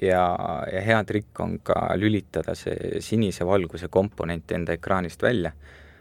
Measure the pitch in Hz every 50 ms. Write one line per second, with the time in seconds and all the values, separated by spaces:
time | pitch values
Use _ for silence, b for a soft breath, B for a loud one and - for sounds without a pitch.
0 | - 92 92 90 90 87 90 92 92 87 82 71 - - - 92 98 110 113 110
1 | 104 - - 107 104 - - - 87 87 87 - - - - 87 85 85 87 90
2 | 104 107 107 98 92 - - 82 80 87 87 - - - 85 85 85 87 87 82
3 | 82 - 104 113 110 95 87 - 87 87 98 101 87 80 - 85 87 87 - 92
4 | 98 104 - - 85 82 85 82 - - 87 87 85 85 85 82 - - 98 92
5 | 90 82 - - 107 117 123 95 85 80 - B B B B B B B B B